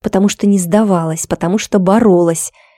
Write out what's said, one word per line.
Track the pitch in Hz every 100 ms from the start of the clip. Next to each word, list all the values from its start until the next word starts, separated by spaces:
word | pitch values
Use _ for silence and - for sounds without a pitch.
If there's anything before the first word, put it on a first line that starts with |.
Потому | - 190 202
что | - 202
не | 202
сдавалась, | 175 208 220 180 160 160 -
потому | - 131 208
что | - 202
боролась. | 185 208 233 175 170 165 - _ _